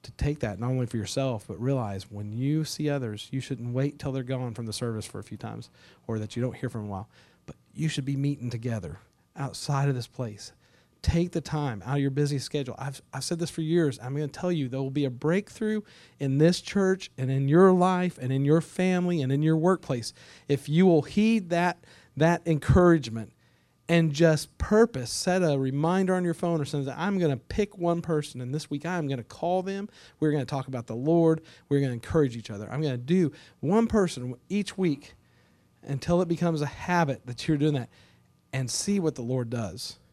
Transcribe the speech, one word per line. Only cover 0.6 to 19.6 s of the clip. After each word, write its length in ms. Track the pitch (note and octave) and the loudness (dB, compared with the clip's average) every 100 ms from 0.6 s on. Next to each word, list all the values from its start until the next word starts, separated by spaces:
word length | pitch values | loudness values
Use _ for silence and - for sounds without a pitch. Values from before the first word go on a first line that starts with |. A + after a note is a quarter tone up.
| A#2+ | -2
only 140 | C3 A#2+ | -2 -2
for 120 | A#2 | -4
yourself, 480 | F#2+ - C3+ A2+ - | -4 -4 -4 -4 -8
but 140 | F#2 | -6
realize 480 | B2 C3+ G#2+ G2 - | -2 -2 -2 -8 -10
when 220 | G2+ G#2 | -10 -8
you 320 | A2+ C3+ D#3 | -4 -2 -2
see 260 | D#3 - D3+ | -2 -4 -4
others, 380 | C#3+ A#2+ G#2 - | -4 -6 -8 -8
you 80 | C3+ | -8
shouldn't 340 | - A#2+ A#2+ | -6 -8 -4
wait 260 | B2 C#3+ C#3+ | -2 -2 -4
till 120 | D3 | -6
they're 120 | C3+ | -6
gone 300 | B2 C3 B2 | -6 -6 -6
from 120 | A2 A2+ | -8 -8
the 80 | |
service 320 | G#2 A#2+ A2 - | -6 -6 -6 -8
for 140 | G#2 | -12
a 40 | |
few 140 | G2+ G#2+ | -12 -12
times 320 | A2 A2 A2+ _ - _ - | -12 -12 -16 _ -20 _ -8
or 100 | A2 | -6
that 160 | G#2+ A#2+ | -6 -4
you 60 | |
don't 140 | B2 A#2+ | -4 -4
hear 140 | B2+ | -8
from 160 | A#2+ G#2 | -8 -8
a 20 | |
while, 220 | G2 G#2+ _ _ _ - | -10 -10 _ _ _ -20
but 100 | - _ | -20 _
you 140 | - D#3 | -6 -4
should 180 | - C3+ | -4 -4
be 100 | C#3 | -2
meeting 340 | C#3+ C#3+ A#2+ | -2 -2 -6
together 500 | A#2 A#2+ A2+ F2+ E2+ _ _ _ - | -6 -4 -6 -6 -12 _ _ _ -10
outside 540 | C#3 - - C#3 C#3 | -8 -8 -2 0 2
of 60 | B2+ | 0
this 120 | A#2 | -6
place. 460 | - A#2+ G#2 - _ _ _ _ _ | -8 -10 -10 -18 _ _ _ _ _
Take 280 | - E3 F3 | 0 2 0
the 100 | E3 | -4
time 400 | - D#3 D3 G#2+ F#2+ | -4 -4 -2 -4 -2
out 100 | C#3+ | 0
of 60 | |
your 100 | C#3 | 0
busy 280 | C3+ C#3+ C#3+ | 0 0 -2
schedule. 360 | - D3 B2+ - | -4 -6 -6 -8
I've, 240 | C3+ C3+ _ | -10 -10 _
I've 100 | C#3 | -10
said 160 | - E3+ | -6 -4
this 100 | E3 | -4
for 120 | - | -4
years. 380 | D#3 E3+ D#3 - | 0 2 2 0
I'm 120 | B2 | -6
gonna 140 | C#3+ D3 | -6 -6
tell 240 | - F3+ | -4 -4
you, 180 | E3+ C3 | -2 -4
there 120 | C3 | -4
will 100 | C3+ | -4
be 140 | C3+ C#3 | -2 -2
a 60 | |
breakthrough 680 | A#2+ D3+ F3+ G#3 - G#3+ G#3+ - - - _ | -2 0 0 -2 -6 -2 -2 -6 -20 -20 _
in 180 | C#3 C3+ | 0 4
this 240 | D#3+ F3+ | 4 4
church 500 | - G3+ F#3+ F#3+ - - | -2 0 2 0 -4 -6
and 120 | C3 | -2
in 160 | C3+ C#3 | 0 4
your 240 | D#3+ F#3+ | 8 8
life 460 | F#3 F#3 F3+ F3+ - | 8 4 2 0 -2
and 120 | B2+ | -2
in 120 | C3+ | 0
your 180 | C#3+ D#3+ | 4 4
family 600 | D#3 - F#3 F3+ F3+ F3 | 2 0 2 2 2 0
and 100 | C3 | 0
in 120 | C#3 | 2
your 140 | D#3 | 4
workplace 560 | D#3+ | 4